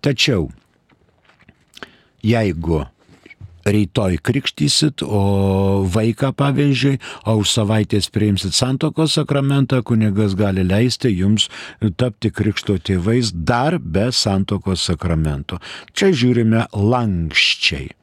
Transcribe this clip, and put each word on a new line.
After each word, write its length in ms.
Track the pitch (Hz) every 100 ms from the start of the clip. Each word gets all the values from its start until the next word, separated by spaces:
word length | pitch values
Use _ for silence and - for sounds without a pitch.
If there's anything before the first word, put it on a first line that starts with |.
Tačiau, 460 | 147 131 - 110 71 - _ _ _ _ _ _ _ _ - _ _ - - _ _ _
jeigu 600 | 107 117 107 80 85 78 69 _ _ - - - - -
rytoj 540 | - 104 101 - 98 87
krikštysit, 800 | - 127 - - 147 - 151 -
o 840 | - 104 98 98 98 95 98 98 95
vaiką, 440 | 95 110 113 135 127
pavyzdžiui, 640 | 139 135 143 131 135 139 - -
o 120 | - 110
už 100 | 101 -
savaitės 540 | 104 110 104 107 -
priimsit 440 | - 104 95 98 -
santuokos 600 | 127 135 156 - 156 -
sakramentą, 600 | 147 143 139 139 135 131
kunigas 540 | 110 117 107 98 107 95
gali 280 | 104 95
leisti 480 | 92 98 123 110 131
jums 360 | 92 95 107 - - - - 110 85
tapti 340 | 123 - 110
krikšto 480 | - 107 101 - 95
tėvais 540 | - 95 87 120 117
dar 460 | 85 78 120 143 170
be 320 | 87 82 117
santuokos 720 | 127 - 95 98 98 95 92
sakramento. 760 | - 82 87 82 78 71 71 90 - - -
Čia 200 | - 196
žiūrime 540 | 156 123 120 113 113 113
lanksčiai. 1200 | 110 101 123 117 90 80 71 - - - 73 67 -